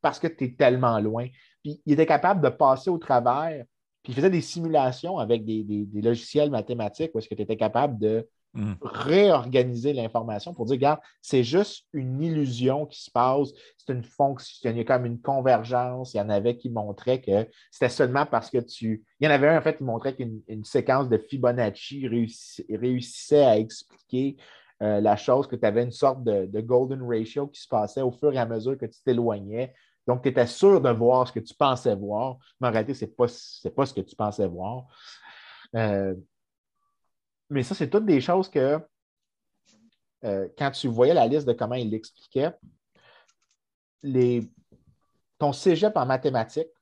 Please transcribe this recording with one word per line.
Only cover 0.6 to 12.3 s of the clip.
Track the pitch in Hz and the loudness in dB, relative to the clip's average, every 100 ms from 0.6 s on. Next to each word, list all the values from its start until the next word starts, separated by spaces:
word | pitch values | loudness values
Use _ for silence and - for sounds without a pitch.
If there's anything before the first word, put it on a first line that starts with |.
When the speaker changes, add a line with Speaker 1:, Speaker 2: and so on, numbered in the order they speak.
| 135 127 127 113 | 4 4 2 2
Speaker 1:
loin. | 107 113 123 - _ _ | 0 -4 -8 -12 _ _
Puis | 147 147 | -12 -10
il | - | 0
était | 147 160 | 2 4
capable | 151 175 196 | 4 2 2
de | 139 | 0
passer | - 139 131 190 | 2 2 2 0
au | 175 | -4
travers, | - 127 120 131 160 151 117 _ _ _ | 0 2 2 0 -4 -8 -14 _ _ _
puis | - | -10
il | |
faisait | 127 180 | 0 2
des | 180 | 2
simulations | - 170 165 156 131 123 170 185 | -4 -8 0 2 2 -2 -8 -6
avec | 110 117 | 0 0
des, | 110 110 | 0 -6
des, | 104 104 | -4 -6
des | 104 104 | -6 -2
logiciels | 113 120 - 147 147 | 0 0 -2 0 0
mathématiques | 127 101 123 107 - 160 | -2 -4 -6 -6 -6 -6
où | 151 | -6
est-ce | - | -8
que | |
t'étais | 107 104 110 | -10 -6 -2
capable | 110 113 143 113 | 0 0 0 0
de | 110 110 113 _ _ - | -2 -2 -6 _ _ -8
Speaker 2:
Hmm. | 104 95 | -6 -6
Speaker 1:
réorganiser | 131 - 131 175 202 151 120 131 123 120 131 | -10 -8 0 4 6 4 2 0 2 0 -2
l'information | 143 113 117 113 104 - | -2 -2 -4 -4 -8 -8
pour | 175 113 | -8 -4
dire, | |
regarde, | 135 139 151 - _ | 0 2 0 -6 _
c'est | - 135 | 0 0
juste | 117 160 202 - _ | 2 0 0 -4 _
une | 151 127 131 | -8 -6 -4
illusion | 165 | -2